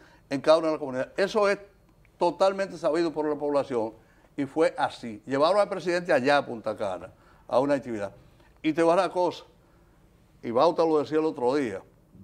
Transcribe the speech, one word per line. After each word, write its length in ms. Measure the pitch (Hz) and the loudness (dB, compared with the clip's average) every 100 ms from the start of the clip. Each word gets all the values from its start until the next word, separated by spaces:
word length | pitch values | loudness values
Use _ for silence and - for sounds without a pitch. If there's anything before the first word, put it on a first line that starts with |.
| - - - | -20 -20 -8
en 120 | 139 | -2
cada 160 | 156 160 | 4 4
una 100 | 160 | 4
de 60 | |
las 60 | 151 | -4
comunidades. 320 | 143 127 127 - | -4 -6 -6 -2
Eso 300 | 190 220 202 | 0 2 2
es 120 | 202 - _ _ _ _ - | 0 -6 _ _ _ _ -2
totalmente 600 | 175 151 196 196 190 175 | -2 2 0 0 -6 -4
sabido 340 | 160 160 170 | -2 0 0
por 160 | 151 151 | -2 -4
la 80 | 143 | -2
población 580 | 147 143 127 120 113 - _ _ _ - | -2 -2 0 -2 -4 -8 _ _ _ -6
y 100 | 135 | -4
fue 280 | 151 165 - | 2 2 2
así. 440 | 131 - 120 104 - | -4 -4 -12 -12 -4
Llevaron 340 | 135 156 202 | 2 4 4
al 100 | 202 | 0
presidente 420 | 196 170 175 175 | -2 -2 -4 2
allá 260 | 147 131 143 | 2 4 2
a 80 | 131 | 0
Punta 300 | 117 110 107 | -6 -6 -6
Cana 360 | 101 90 90 _ _ _ - | -6 -6 -12 _ _ _ -2
a 120 | 120 | 0
una 160 | 143 139 | 2 -2
actividad. 360 | 127 107 98 - - _ _ _ | -2 -8 -8 -12 -20 _ _ _
Y 120 | 156 | -4
te 100 | 151 | 2
voy 100 | 165 | 4
a 20 | 180 | 4
dar 80 | 175 | 0
una 80 | |
cosa, 320 | 180 175 - - _ _ _ _ _ _ _ _ _ | -2 -4 -4 -18 _ _ _ _ _ _ _ _ _
y 100 | 123 | -4
Bauta 320 | 117 165 165 | 2 2 2
lo 160 | 165 151 | 2 0
decía 200 | 127 156 | 0 -2
el 60 | 160 | -2
otro 300 | 139 123 147 | 0 0 0
día, 260 | 123 92 - _ _ - | -2 -6 -14 _ _ -20